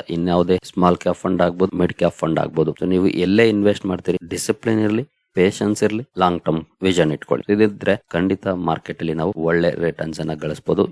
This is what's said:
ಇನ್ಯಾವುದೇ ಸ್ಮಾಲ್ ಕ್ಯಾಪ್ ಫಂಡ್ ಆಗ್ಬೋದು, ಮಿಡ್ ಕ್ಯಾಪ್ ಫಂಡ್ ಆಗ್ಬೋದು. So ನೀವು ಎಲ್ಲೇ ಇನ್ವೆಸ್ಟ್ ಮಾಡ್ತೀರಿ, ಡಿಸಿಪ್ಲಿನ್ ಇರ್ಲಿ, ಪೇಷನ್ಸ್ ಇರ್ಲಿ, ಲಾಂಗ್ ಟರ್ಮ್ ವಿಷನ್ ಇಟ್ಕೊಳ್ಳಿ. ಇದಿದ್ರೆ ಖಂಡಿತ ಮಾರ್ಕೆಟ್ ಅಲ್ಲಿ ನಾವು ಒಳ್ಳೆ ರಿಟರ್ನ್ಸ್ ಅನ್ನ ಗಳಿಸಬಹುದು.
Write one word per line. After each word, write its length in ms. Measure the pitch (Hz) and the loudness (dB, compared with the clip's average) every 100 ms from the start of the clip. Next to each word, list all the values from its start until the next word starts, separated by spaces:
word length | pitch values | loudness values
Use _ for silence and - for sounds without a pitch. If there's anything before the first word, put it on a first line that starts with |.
| - | 0
ಇನ್ಯಾವುದೇ 520 | 82 87 87 87 90 | -4 0 2 2 0
ಸ್ಮಾಲ್ 320 | - - 90 87 | -2 0 2 2
ಕ್ಯಾಪ್ 220 | 92 87 | -2 -2
ಫಂಡ್ 240 | 90 90 | -2 0
ಆಗ್ಬೋದು, 340 | 87 87 92 87 | 0 0 -2 0
ಮಿಡ್ 160 | 87 | -2
ಕ್ಯಾಪ್ 220 | - 85 | 0 -2
ಫಂಡ್ 260 | - 80 78 | 0 -2 -2
ಆಗ್ಬೋದು. 320 | 78 80 78 | -2 0 -2
So 160 | 73 87 | -2 0
ನೀವು 200 | 92 95 | 2 2
ಎಲ್ಲೇ 400 | - 90 104 113 | 0 2 4 4
ಇನ್ವೆಸ್ಟ್ 380 | 104 101 101 98 | 4 2 0 -4
ಮಾಡ್ತೀರಿ, 320 | 90 - 90 85 | -6 -4 -4 -4
ಡಿಸಿಪ್ಲಿನ್ 520 | 90 - 110 117 110 | -8 -4 -2 0 0
ಇರ್ಲಿ, 280 | 107 107 143 _ _ | 2 -2 -6 _ _
ಪೇಷನ್ಸ್ 480 | - 92 - 104 104 | 2 2 2 -2 2
ಇರ್ಲಿ, 200 | 107 107 135 - | 0 -2 -6 0
ಲಾಂಗ್ 240 | 90 85 | 0 0
ಟರ್ಮ್ 220 | - 80 78 - | -2 -2 -4 -4
ವಿಷನ್ 300 | 95 90 78 | 0 2 2
ಇಟ್ಕೊಳ್ಳಿ. 400 | 73 - 62 - | 0 -4 -4 0
ಇದಿದ್ರೆ 500 | 104 107 101 98 98 - | 2 2 0 -2 -2 -2
ಖಂಡಿತ 380 | 87 95 95 101 | -2 -2 -2 -4
ಮಾರ್ಕೆಟ್ 520 | 90 85 80 - 80 | -2 -2 -4 -6 -8
ಅಲ್ಲಿ 160 | 82 | -6
ನಾವು 200 | 80 85 82 | -2 -2 -2
ಒಳ್ಳೆ 340 | 82 85 85 | 0 2 0
ರಿಟರ್ನ್ಸ್ 500 | - 82 76 80 78 | 0 -4 -4 -8 -6
ಅನ್ನ 140 | 78 | -6
ಗಳಿಸಬಹುದು. 540 | 78 78 76 - 82 101 | -6 -6 -6 -2 0 0